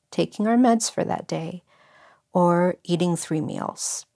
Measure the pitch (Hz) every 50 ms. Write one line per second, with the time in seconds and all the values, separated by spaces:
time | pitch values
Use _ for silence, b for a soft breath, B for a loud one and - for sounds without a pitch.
0 | _ _ - - - - - - 208 214 233 240 254 240 233 226 226 - - -
1 | - - - - - - 165 160 160 160 180 180 - b b b b b b b
2 | b b b b b _ _ 185 175 175 175 170 175 180 - - _ - 175 165
3 | 180 175 170 165 - - 160 156 147 - 50 50 - - - - - - - -
4 | - _ _